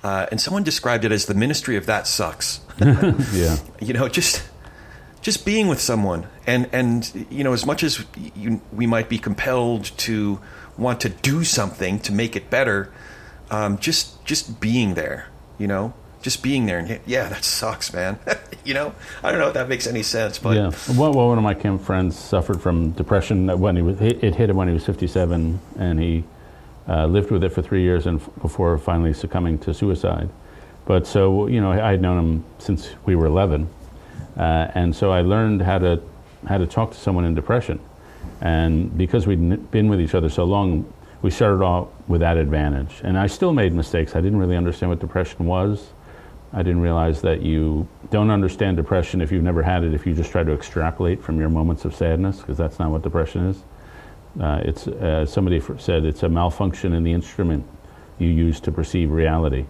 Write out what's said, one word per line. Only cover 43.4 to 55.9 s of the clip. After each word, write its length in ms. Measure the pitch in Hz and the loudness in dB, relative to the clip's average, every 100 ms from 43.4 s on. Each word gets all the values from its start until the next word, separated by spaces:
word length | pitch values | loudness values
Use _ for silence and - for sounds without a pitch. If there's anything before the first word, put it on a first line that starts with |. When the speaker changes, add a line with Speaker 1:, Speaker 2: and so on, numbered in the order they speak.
| 185 | 0
Speaker 2:
made 180 | 151 95 | 2 2
mistakes. 420 | 85 80 85 80 | 0 0 -2 0
I 60 | - | 0
didn't 200 | 90 107 | 0 2
really 180 | 90 87 | 2 2
understand 320 | 87 87 90 | 0 -2 -2
what 100 | 85 | -2
depression 460 | 82 92 87 - 85 | -2 -4 -4 -4 -2
was. 420 | 92 101 104 - - - - - - - | 0 0 -2 -8 -20 -20 -20 -20 -20 -10
I 100 | - | -4
didn't 180 | 87 87 | 0 2
realize 400 | 85 82 82 76 | 2 2 2 2
that 200 | - 80 | 0 0
you 460 | 78 78 78 76 - - - | 0 0 2 0 -4 -10 -2
don't 220 | 107 107 | 2 4
understand 460 | 104 95 - 101 87 | 4 0 0 0 0
depression 440 | 80 95 82 92 | 0 0 0 -2
if 100 | 80 | 0
you've 120 | 90 | 2
never 180 | 85 82 | 2 2
had 220 | 80 90 | 2 2
it, 100 | 85 | 2
if 140 | 76 - | 0 0
you 60 | |
just 180 | 78 82 | -2 0
try 120 | 87 | 0
to 100 | 80 | 0
extrapolate 680 | 73 - - 80 78 87 90 | -2 -4 -2 -2 0 0 0
from 180 | - 80 | -2 0
your 100 | 80 | 2
moments 340 | 80 80 82 82 | 2 2 0 -4
of 80 | |
sadness, 480 | - 82 80 95 95 | -2 0 2 0 -4
'cause 160 | - 90 | -8 -4
that's 220 | 80 - | -4 -2
not 100 | 82 | -2
what 120 | 78 | -2
depression 440 | 78 85 80 - 90 | -2 -2 -2 -2 -2
is. 160 | 95 - - - - - - - - | -4 -10 -20 -20 -20 -20 -20 -16 -4
Uh, 220 | 82 73 | -2 0
it's, 240 | 78 78 - | -2 -4 -8
uh, 380 | - 92 80 76 | -4 -2 0 0
somebody 340 | - 95 87 | 0 2 0
fr-, 180 | - - | -2 -8
said 280 | - | -2